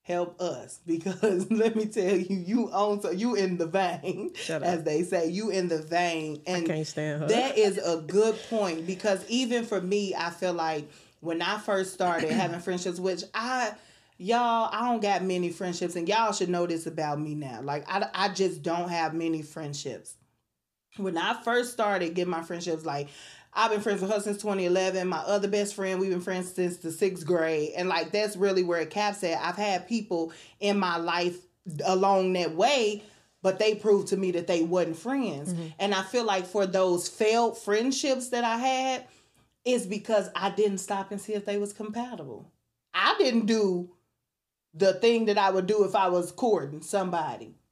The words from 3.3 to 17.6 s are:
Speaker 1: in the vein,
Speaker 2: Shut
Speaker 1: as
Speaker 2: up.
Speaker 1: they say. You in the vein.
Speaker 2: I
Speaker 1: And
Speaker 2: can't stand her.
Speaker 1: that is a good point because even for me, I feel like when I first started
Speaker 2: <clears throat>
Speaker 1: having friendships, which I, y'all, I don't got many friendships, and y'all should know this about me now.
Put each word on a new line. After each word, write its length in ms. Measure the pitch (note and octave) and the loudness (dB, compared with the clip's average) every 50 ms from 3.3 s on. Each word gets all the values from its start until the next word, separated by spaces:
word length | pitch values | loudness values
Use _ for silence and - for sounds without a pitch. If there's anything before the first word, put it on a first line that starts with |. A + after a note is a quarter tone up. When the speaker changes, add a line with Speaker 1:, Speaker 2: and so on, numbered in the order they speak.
| A#3+ | 2
Speaker 1:
in 220 | G3+ F#3+ F#3 F3+ | 2 2 0 0
the 100 | E3+ E3+ | 0 -2
vein, 640 | D#3 E3 G3 F#3+ F3 F3 - - F#3 F3 F3+ G#3+ - - | 0 2 0 0 0 -2 -4 -6 -6 -6 -4 -6 -8 -8
Speaker 2:
Shut 280 | - - - F#3+ D3+ D#3+ | -8 -6 -4 -4 -2 0
Speaker 1:
as 160 | E3+ F3+ D#3+ | 0 0 0
Speaker 2:
up. 60 | D#3 | 0
Speaker 1:
they 180 | D#3+ D3+ D#3 F3+ | 0 0 0 0
say. 260 | F3 F#3+ F3 E3 D#3+ | 2 0 0 0 0
You 200 | F3 G3 A3 A3 | -2 -2 -2 0
in 180 | F3+ F#3+ F3+ | 0 0 0
the 140 | F3 E3 D#3 | 0 -2 -4
vein. 600 | D#3 D#3 E3+ F3 F3+ F3 E3 D#3+ D#3 D#3 D3+ C#3+ - | -4 -2 0 0 2 2 0 -2 -4 -6 -8 -8 -6
Speaker 2:
I 40 | F3+ | -4
Speaker 1:
And 160 | F3+ F3 E3 | -2 -2 0
Speaker 2:
can't 200 | D#3+ E3 D#3 D#3 | -2 -2 -2 -4
stand 340 | - - D#3 D3+ D3+ D3 D3+ | -4 -4 -4 -4 -2 -2 -2
her. 60 | D#3 | 0
Speaker 1:
that 300 | - A3 A#3 B3+ C4+ - | 2 2 2 2 2 4
is 200 | G#3+ G#3+ G3+ F#3+ | 4 4 4 4
a 240 | G3+ - E3+ E3 D#3+ | 0 -2 -2 -2 -2
good 340 | D#3 D3 F3 G3+ A3 A3+ G#3+ A3 - - | -4 0 2 4 4 4 2 -2 -4 -4
point 360 | A#3 A3 G3+ F3+ D#3+ E3 E3 | -2 0 0 0 -2 -4 -4
because 360 | F3+ F#3+ F3+ - G#3+ G3 F#3 - - | -6 -6 -2 0 0 0 0 -2 -2
even 340 | A3+ B3+ C4 A3+ B3 A#3+ A#3 | -2 0 0 0 0 -2 0
for 140 | A3 G#3+ F#3+ | -2 -2 -2
me, 320 | F3+ F3+ G3+ G#3 G3+ F#3+ - | 0 0 0 0 0 -2 -2
I 140 | - E3+ E3+ | -2 -4 -4
feel 240 | F3 - F#3+ F3+ F3 | -4 -4 -4 -2 -2
like 360 | E3+ D#3+ D#3+ D#3+ D3+ D3 D3 - - - _ _ _ | -2 -2 -2 -4 -4 -8 -10 -18 -20 -20 _ _ _
when 220 | - D#3+ E3 E3+ | -8 -6 -4 -2
I 160 | E3+ F3+ G#3 G#3+ | -2 -2 -4 -4
first 340 | G#3+ - G3+ G3 F#3+ F#3 - | -2 0 0 0 0 -4 -2
started 380 | - F#3 F3+ E3+ E3 D#3+ D#3 | 0 0 0 2 0 0 0
Speaker 2:
<clears throat> 0 | |
Speaker 1:
having 280 | - A3+ F#3 E3+ E3+ F3 | 0 0 0 0 -2 -4
friendships, 400 | F3 G3 F3+ F3+ F3 F#3+ F3 F3+ | -4 -4 -4 -2 -4 -4 -6 -2
which 240 | F#3 F#3+ F3+ E3+ - - - | -2 -2 -2 -4 -8 -6 -6
I, 400 | A3 A3+ B3 C4 B3+ A#3+ G#3+ G#3 - - - - _ _ _ _ | -6 -4 -2 -2 -2 -2 -2 -4 -10 -20 -20 -20 _ _ _ _
y'all, 520 | _ F3+ F#3+ A#3 A#3+ A#3+ A#3+ A3+ A3+ A3+ A3+ | _ -2 0 2 4 4 2 2 2 0 0
I 180 | - G#3+ A#3 B3 | 0 -2 0 0
don't 120 | A#3+ A3 | 2 2
got 220 | G#3 G3+ G3 E3+ F#3 | 2 2 2 2 2
many 280 | F#3 F3+ F3+ F3+ F3 | 0 0 0 0 -2
friendships, 440 | E3+ - G3 F3+ F3 F3 F3+ E3+ F3 | -2 -4 -4 -4 -2 -2 -4 -2 -2
and 120 | F3+ E3 E3 | -2 0 2
y'all 240 | G3+ A3+ A3+ G#3+ G3+ | 4 4 4 2 2
should 160 | - F#3+ F3 | 0 0 0
know 160 | F3+ F3 F3 | 2 0 2
this 200 | F3 E3 E3 E3 | 0 -2 -4 -4
about 320 | E3 D#3 D#3+ D#3 D3 D3 D3 | -6 -4 -4 -2 -2 -2 -4
me 160 | D3+ D#3 D3 | -4 -4 -6
now. 260 | D3+ D3 C3 A#2+ A2 | -6 -6 -8 -8 -6